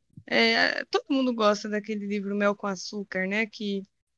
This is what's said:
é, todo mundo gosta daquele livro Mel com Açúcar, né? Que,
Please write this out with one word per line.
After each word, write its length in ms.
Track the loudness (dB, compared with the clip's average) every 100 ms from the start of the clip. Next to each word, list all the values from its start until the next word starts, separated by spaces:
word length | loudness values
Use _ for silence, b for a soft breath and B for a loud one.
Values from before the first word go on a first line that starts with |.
| _ -18 -2
é, 580 | 2 4 4 2 0 -2
todo 200 | -4 0
mundo 240 | 0 0
gosta 360 | 2 2 2 0
daquele 360 | -4 -4 -6 -4
livro 300 | -4 -2 0
Mel 200 | 2 0
com 120 | -2
Açúcar, 600 | -6 -8 -10 -6 -4 -2
né? 180 | -2 -4
Que, 380 | -4 -4 -4 -6 _ _